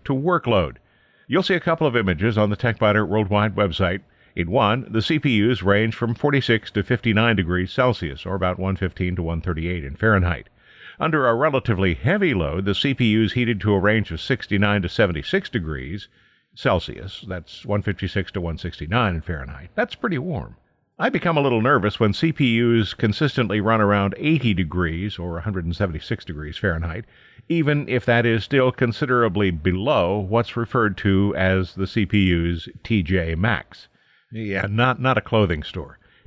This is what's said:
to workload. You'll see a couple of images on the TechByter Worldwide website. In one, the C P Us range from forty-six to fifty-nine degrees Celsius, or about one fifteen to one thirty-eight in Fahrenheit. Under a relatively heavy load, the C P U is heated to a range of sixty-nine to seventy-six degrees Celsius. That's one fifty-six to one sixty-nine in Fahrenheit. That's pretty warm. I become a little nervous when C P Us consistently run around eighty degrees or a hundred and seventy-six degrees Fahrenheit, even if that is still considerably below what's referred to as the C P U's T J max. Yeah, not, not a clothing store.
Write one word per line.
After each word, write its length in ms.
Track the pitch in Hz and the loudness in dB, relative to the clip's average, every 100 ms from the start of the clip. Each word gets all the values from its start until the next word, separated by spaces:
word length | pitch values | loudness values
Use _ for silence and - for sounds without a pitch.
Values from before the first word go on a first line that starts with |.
| - | -4
to 80 | |
workload. 640 | 135 156 175 123 104 76 - _ _ _ _ - | -2 0 0 2 2 2 -4 _ _ _ _ -2
You'll 160 | 156 | 0
see 120 | 185 175 | 2 0
a 40 | |
couple 280 | - 165 156 | 0 0 2
of 80 | 120 | 2
images 420 | 95 80 107 107 | 2 2 2 2
on 120 | 107 | 2
the 80 | 104 | 2
TechByter 500 | 123 110 107 104 92 | -2 2 2 2 2
Worldwide 480 | 107 98 104 107 98 | 0 2 2 0 0
website. 460 | 101 78 90 95 - _ _ - | 0 0 0 -2 -8 _ _ -6
In 160 | 87 | 0
one, 340 | 120 202 131 - | 2 2 2 -2
the 120 | 110 | -2
C 160 | - 156 | 0 0
P 300 | 143 110 107 | 2 4 2
Us 140 | 120 | 2
range 320 | 92 101 113 - | 2 2 2 -2
from 180 | 117 | -4
forty-six 580 | 117 147 143 - 110 - | 0 0 2 2 0 0
to 120 | 104 | -4
fifty-nine 520 | 95 123 117 107 117 107 | 0 0 2 2 2 2
degrees 360 | 85 90 92 | 0 -2 -2
Celsius, 540 | - 127 113 78 69 87 | 0 0 0 -6 -8 -8
or 100 | 95 | -2
about 240 | 92 92 | -2 -2
one 160 | 95 95 | -4 -2
fifteen 380 | 92 - 90 90 | -4 -4 -4 -4
to 80 | |
one 180 | 82 82 | -4 -4
thirty-eight 420 | 90 80 82 90 | -4 -4 -4 -6
in 120 | 69 76 | -8 -2
Fahrenheit. 520 | 110 101 90 71 - _ _ - - - | 2 4 2 -2 -8 _ _ -20 -18 -6
Under 280 | 160 156 127 | -4 0 2
a 80 | 117 | 2
relatively 600 | 151 131 - 92 95 78 | 2 0 0 0 0 0
heavy 380 | - 202 185 | 0 0 0
load, 320 | 101 76 82 98 | 0 -2 -2 -2
the 100 | 95 | -2
C 180 | 143 | -2
P 120 | 131 120 | 0 2
U 160 | 107 | 4
is 100 | 110 | 2
heated 260 | 123 120 107 | 0 -2 0
to 120 | 104 | 2
a 60 | 101 | 2
range 320 | 101 110 98 | 4 2 -2
of 100 | 80 | -6
sixty-nine 640 | - 131 - 101 104 104 | -4 -4 -2 0 2 2
to 60 | 87 | 0
seventy-six 600 | - 101 78 - 196 - | 2 0 0 -4 -4 -2
degrees 580 | 113 78 71 65 98 - _ _ _ _ | -6 -6 -8 -10 -12 -14 _ _ _ _
Celsius. 720 | - 131 92 - - 98 - 104 | -4 0 0 -2 -10 -14 -14 -12
That's 380 | 90 - - - | -12 -12 -12 -4
one 160 | 104 | -2
fifty-six 500 | 107 95 95 101 90 | -2 -4 -4 -4 -4
to 80 | 98 | -6
one 180 | 85 82 | -6 -6
sixty-nine 560 | 87 - 78 117 107 85 | -8 -10 -4 0 0 -2
in 60 | |
Fahrenheit. 480 | - 78 65 67 85 | -6 -8 -10 -14 -8
That's 220 | - 233 - | -6 -6 -4
pretty 240 | 220 147 | -6 -4
warm. 380 | 180 127 55 - _ _ _ - | -4 -8 -8 -16 _ _ _ -4
I 100 | 185 | -2
become 280 | 214 175 151 | 0 0 2
a 40 | |
little 200 | 139 117 | 2 2
nervous 380 | 117 139 101 - | 4 4 2 2
when 140 | 110 | 2
C 180 | 95 165 | 2 0
P 280 | - 127 113 | 2 2 4
Us 360 | 120 117 104 - | 4 4 2 0
consistently 640 | 110 - 147 - 107 104 | 0 2 0 0 0 0
run 200 | 101 113 | 2 4
around 340 | 101 104 98 95 | 4 4 2 0
eighty 380 | 151 160 120 92 | 0 2 2 0
degrees 640 | 82 87 85 82 104 98 | 0 0 -2 -2 -6 -8
or 180 | 87 82 | -8 -6
a 40 | |
hundred 240 | 104 95 85 | -6 -4 -4
and 100 | 82 | -2
seventy-six 500 | 98 80 - 117 - | -2 -4 -8 -8 -8
degrees 320 | 76 76 - | -10 -10 -4
Fahrenheit, 480 | 101 82 85 82 113 _ - - - | -2 -2 -4 -8 -14 _ -20 -12 -2
even 380 | 170 147 147 - | 0 2 0 0
if 180 | 123 - | -2 2
that 200 | 117 117 | 2 4
is 180 | 113 | 0
still 280 | - 135 127 | 2 2 2
considerably 800 | - 120 - 135 123 113 92 101 | 2 0 0 0 2 2 2 0
below 640 | 82 90 92 117 131 87 104 | 0 0 0 2 2 2 0
what's 400 | 95 113 117 120 | 0 -2 -2 -4
referred 400 | 117 131 110 92 | -2 0 0 0
to 380 | 101 95 101 78 | 2 4 2 2
as 400 | 95 95 90 - | 2 2 -2 -4
the 100 | 95 | -4
C 220 | 117 98 | -2 2
P 120 | 107 92 | 2 4
U's 420 | 85 85 85 - - | 2 0 -4 -8 -12
T 200 | - 110 | -2 0
J 320 | 82 92 82 80 | 0 0 0 -2
max. 520 | 110 82 - - - _ _ _ _ | 0 -2 -6 -20 -20 _ _ _ _
Yeah, 340 | 110 107 98 101 | -10 -6 -4 -2
not, 320 | 110 127 123 | 2 2 2
not 200 | 127 123 | 0 0
a 20 | |
clothing 400 | - 113 98 80 | 0 2 2 0
store. 380 | - 92 65 - _ _ | -6 -10 -12 -16 _ _